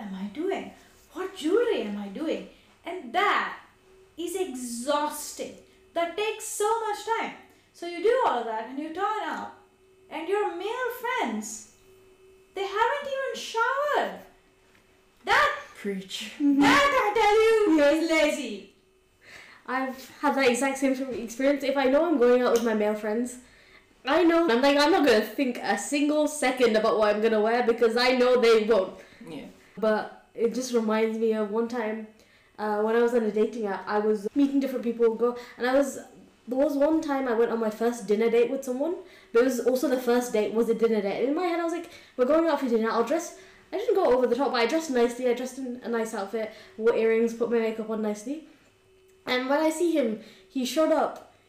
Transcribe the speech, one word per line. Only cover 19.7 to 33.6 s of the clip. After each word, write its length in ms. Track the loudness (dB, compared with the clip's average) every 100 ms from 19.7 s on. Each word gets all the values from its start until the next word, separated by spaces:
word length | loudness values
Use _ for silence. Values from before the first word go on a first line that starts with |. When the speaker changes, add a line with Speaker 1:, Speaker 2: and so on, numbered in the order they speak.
| -6 -6 -8 -16 -4
Speaker 3:
had 140 | -2 2
that 120 | 2
exact 300 | 2 0 0
same 160 | 0 0
sort 140 | -4
of 80 | -6
experience. 440 | -8 -2 0 2
If 120 | 0 0
I 80 |
know 200 | 2 4 2
I'm 120 | 4
going 240 | 6 6
out 100 | 4
with 120 | 2
my 100 | 2
male 200 | 0 0
friends, 420 | -2 -4 -4 -4 -8 -20 -20 -20 -20 _ _
I 200 | -2 2
know, 240 | 4 4 4
I'm 120 | 4
like, 160 | 4 4
I'm 140 | 4
not 160 | 4 4
gonna 140 | 4
think 380 | 2 -2 -4 -2
a 160 | -4 -4
single 480 | -2 0 2 2 0
second 500 | 0 -4 2 2 2
about 220 | 2 2
what 160 | 2
I'm 80 | 2
gonna 180 | 2 2
wear 220 | 2 2
because 340 | 0 2 2 2
I 160 | 2
know 280 | 2 4 4
they 240 | 6 4
won't. 300 | 4 2 2 -6 -20 -20 -16
Speaker 2:
Yeah. 160 | -16 -16 -20 -20 -4
Speaker 3:
But 460 | 0 0 -2 -12 _
it 200 | -4 -2
just 180 | -2 -2
reminds 440 | -2 0 0 0 0
me 140 | 0
of 160 | 0 -2
one 160 | -2 -4
time, 400 | -4 -6 -6 -10 -20 _ _ _ -10
uh, 200 | -4 -2
when 160 | 0 2
I 40 |
was 120 | 2
on 80 | 2
a 80 | 0
dating 360 | 0 0 -2